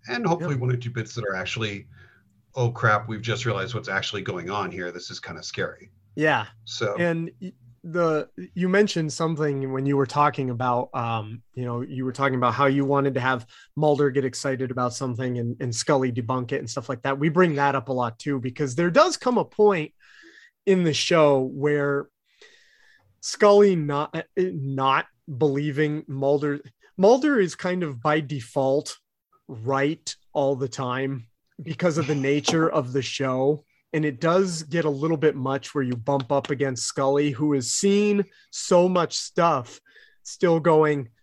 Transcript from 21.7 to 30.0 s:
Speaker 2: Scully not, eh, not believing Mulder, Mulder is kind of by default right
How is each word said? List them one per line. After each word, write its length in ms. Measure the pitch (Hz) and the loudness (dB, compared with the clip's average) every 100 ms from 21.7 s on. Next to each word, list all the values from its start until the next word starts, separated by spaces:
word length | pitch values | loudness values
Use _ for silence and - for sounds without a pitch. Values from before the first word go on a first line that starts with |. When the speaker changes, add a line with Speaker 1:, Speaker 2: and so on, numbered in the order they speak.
| 147 143 143 143 _ _ _ - _ _ _ _ _ _ _ | 0 0 -2 -6 _ _ _ -20 _ _ _ _ _ _ _
Speaker 2:
Scully 540 | - - 208 202 208 180 | -12 4 6 8 8 4
not, 400 | 147 143 151 165 - - | 0 -2 -4 -6 -8 -4
eh, 140 | 185 | -2
not 520 | 175 135 135 135 139 - _ - 131 | -4 -6 0 2 2 0 _ -14 0
believing 680 | 151 139 151 139 151 151 - | 0 2 -2 0 -2 -2 -8
Mulder, 520 | 135 135 143 147 143 - _ _ - | -2 0 2 0 -4 -10 _ _ 4
Mulder 420 | 196 262 302 269 | 6 6 4 2
is 160 | 185 - | 0 -2
kind 280 | 185 180 | -4 -4
of 180 | 165 127 | -4 -2
by 180 | 151 156 | 0 0
default 760 | 143 147 117 - 135 139 147 - _ _ _ _ - | -2 -8 -6 -2 0 0 -2 -14 _ _ _ _ -16
right 680 | 117 113 135 139 165 | -10 -2 0 0 -2